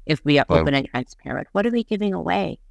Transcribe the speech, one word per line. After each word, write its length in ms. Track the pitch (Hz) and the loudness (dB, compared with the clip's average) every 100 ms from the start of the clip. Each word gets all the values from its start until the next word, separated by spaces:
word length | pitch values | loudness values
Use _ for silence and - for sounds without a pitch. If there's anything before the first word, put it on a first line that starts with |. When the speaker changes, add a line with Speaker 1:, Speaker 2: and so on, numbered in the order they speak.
| - | -4
Speaker 1:
if 180 | 151 | -2
we 140 | 151 139 | 2 2
are 80 | - | 4
Speaker 2:
Well, 120 | 160 | 2
Speaker 1:
open 160 | 151 139 | 2 0
and 120 | - | -2
transparent. 600 | 127 - - 143 127 - | -8 -8 -14 -10 -8 -4
What 120 | 196 233 | -2 0
are 60 | |
we 120 | 233 | -2
giving 300 | 220 202 208 | -2 -2 -2
away? 460 | 180 165 196 180 - _ | -2 -2 -2 -2 -8 _